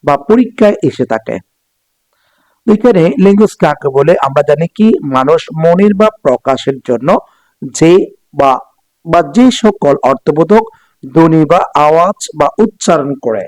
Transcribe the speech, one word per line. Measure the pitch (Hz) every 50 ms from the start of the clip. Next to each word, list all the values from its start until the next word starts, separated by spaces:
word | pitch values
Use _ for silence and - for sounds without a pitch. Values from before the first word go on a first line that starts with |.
| -
বা | 151 143 139 - -
পরীক্ষায় | 214 247 247 - - - 220 208 208 - - 139
এসে | - - 127 - 113
থাকে। | 110 - - - - - _ _ _ _ _ _ _ _ _ _ _ _ _ _ _ _ _ _ _ _ _ _ _ _ 233 214
এখানে | 214 - 247 220 185 160 175 - - 185
ল্যাঙ্গুয়েজ | 196 202 202 214 190 - _ -
কাকে | 156 147 - - 143 131
বলে? | 139 139 156 180 - -
আমরা | 135 139 147 147 147
জানি | 147 147 165 170 _
কি | - 214 220 226 - 147 143 131
মানুষ | 131 131 139 160 - - - - 156
মনের | 160 170 170 180 202 208 208 190
বা | 214 214 - _ _
প্রকাশের | 147 127 117 _ 131 135 123 - 147 139 127 _
জন্য | - 123 113 123 156 202 - - _ _ _ _ _ _ _ - 135 117 -
যে | 156 165 180 196 - - - _ _ _ - 143
বা, | 139 135 127 135 - _ _ _ _ _ _ _ _ 165
বা | 160 170 165 143 143
যে | 214 254 254 240 - -
সকল | 214 202 - - 143 139 - - -
অর্থবোধক | 170 - _ - 151 156 165 156 208 226 220 - _ _ _ _ _ _ - 135 127
ধ্বনি | 160 165 165 160 160 156 143
বা | 170 185 - - - 147 147
আওয়াজ | 151 156 165 175 190 202 _ - - - 151
বা | 147 147 - - 220
উচ্চারণ | - _ _ - - 180 151 139 143 139 131 -
করে | 123 110 101 92